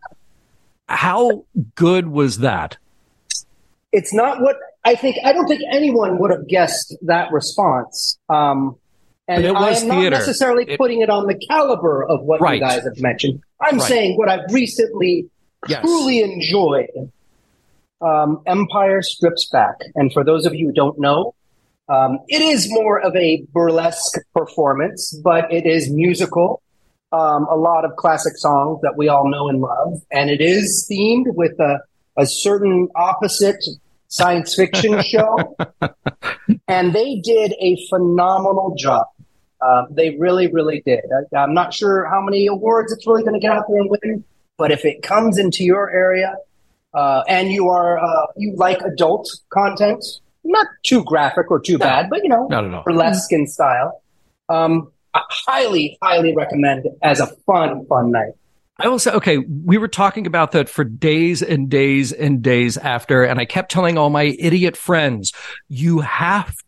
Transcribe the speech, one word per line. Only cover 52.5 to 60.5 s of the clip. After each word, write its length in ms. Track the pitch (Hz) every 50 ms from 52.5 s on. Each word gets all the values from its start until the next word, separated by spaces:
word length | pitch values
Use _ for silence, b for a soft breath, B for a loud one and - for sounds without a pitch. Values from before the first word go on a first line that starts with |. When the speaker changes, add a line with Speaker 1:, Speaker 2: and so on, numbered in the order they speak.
| 147 113 104
Speaker 1:
at 80 | 95 87
all. 100 | - -
Speaker 2:
burlesque 480 | 170 165 165 165 - 190 185 - -
in 160 | 185 156 143
style, 540 | 139 - - 151 135 123 123 135 165 - - _ _ _ _ _ _ _ _ _ -
um, 420 | 165 165 165 160 165 165 147 - _ _ _ _ -
I 60 | - - -
highly, 680 | - - - 254 262 277 254 220 196 160 151 143 - _ 190
highly 320 | 196 175 170 165 165 151
recommend 500 | 156 135 - 151 147 143 139 135 131 131 - - _
as 180 | - 151 139 147
a 80 | 165 - - _ _
fun, 380 | - 190 175 160 147 131 131 131
fun 240 | - 139 127 120 120
night. 220 | 120 113 107 - - _ _ _ _ _ _ _ _ -
Speaker 1:
I 80 | -
will 100 | 233 254
say, 140 | 240 - 247
okay, 260 | 226 202 - 185 156
we 400 | 135 127 - 139 147 165 180 185
were 100 | 220 220
talking 380 | - - 185 196 196 - 220 208
about 280 | 175 160 170 160 151